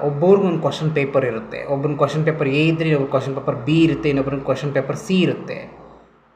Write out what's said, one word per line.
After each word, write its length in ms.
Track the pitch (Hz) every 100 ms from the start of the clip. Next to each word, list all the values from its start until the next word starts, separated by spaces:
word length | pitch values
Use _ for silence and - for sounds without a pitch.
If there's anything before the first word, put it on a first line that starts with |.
ಒಬ್ಬೊಬ್ರಿಗೊಂದು 560 | 147 143 175 196 190 165
ಕ್ವಶನ್ 360 | 147 - 156 151
ಪೇಪರ್ 300 | 135 139 127
ಇರುತ್ತೆ. 400 | 113 110 - 139
ಒಬ್ಬನ 300 | 139 147 143
ಕ್ವಶನ್ 300 | 139 156 156
ಪೇಪರ್ 220 | 151 139
ಎ 200 | 139 160
ಇದ್ರೆ 220 | 160 160
ಇನ್ನೊಬ್ರ 200 | 147 135
ಕ್ವಶನ್ 260 | 135 127 135
ಪೇಪರ್ 200 | 147 127
ಬಿ 280 | 123 160
ಇರುತ್ತೆ, 260 | 160 - 151
ಇನ್ನೊಬ್ರಿಗೆ 340 | 135 135 135
ಕ್ವಶನ್ 300 | 139 131 147
ಪೇಪರ್ 240 | 139 135 139
ಸಿ 220 | - 185
ಇರುತ್ತೆ. 360 | 160 120 - - - - - - - _ _